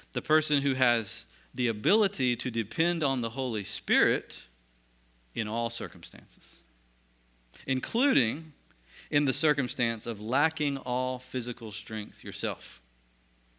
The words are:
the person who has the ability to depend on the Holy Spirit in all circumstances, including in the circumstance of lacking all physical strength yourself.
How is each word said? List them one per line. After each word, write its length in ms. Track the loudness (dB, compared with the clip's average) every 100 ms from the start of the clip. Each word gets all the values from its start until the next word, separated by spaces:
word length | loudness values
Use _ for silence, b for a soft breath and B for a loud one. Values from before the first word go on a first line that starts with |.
| B
the 80 | -6
person 420 | 4 4 4 2
who 100 | 2
has 540 | 4 4 4 0 -4 -6 b b
the 140 | 0 0
ability 680 | 2 4 4 4 2 0 0
to 120 | -2
depend 540 | -2 -2 0 0 2
on 180 | 0 0
the 80 | -2
Holy 320 | -2 -2 -2
Spirit 840 | -4 -6 0 2 4 2 -2 -16 -20 _ _ _ _ _ _ _ _ -6
in 120 | -2
all 220 | -2 -2
circumstances, 920 | -2 -6 -8 -16 -16 -18 -20 -20 -20 -20 _ _ _ _ _ _ _ _ B -2
including 840 | -2 0 2 4 4 4 0 -8 -18 _ B B B B
in 140 | 2 2
the 80 |
circumstance 720 | 4 2 2 0 0 -2 -2 -6
of 140 | -6
lacking 560 | 0 2 2 0 -2 -2
all 420 | -2 -2 -2 -4
physical 520 | -6 -4 -4 -6 -8
strength 520 | -8 -6 -6 -6 -10
yourself. 580 | -10 -4 -4 -4 -10 -18 -20 _ _ _ _ _ _